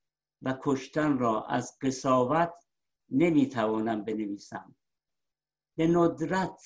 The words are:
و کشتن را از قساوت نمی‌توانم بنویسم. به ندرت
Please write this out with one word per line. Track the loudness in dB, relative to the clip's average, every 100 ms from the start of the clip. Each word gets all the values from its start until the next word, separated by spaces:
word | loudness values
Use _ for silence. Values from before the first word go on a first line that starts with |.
| _ _ _ _
و | -6 -4
کشتن | -2 -2 -2 -2 0 2
را | 0 0 -2
از | -4 -4 -6
قساوت | -4 -2 2 2 2 2 0 -4 _ _ _ _ -4
نمی‌توانم | 2 4 4 2 0 0 0 -2 -4
بنویسم. | -4 -6 -6 -8 -12 -16 -16 _ _ _ _ _ _ _ _ _ _ 0
به | 2
ندرت | 4 2 0 -4 -2 -4 -8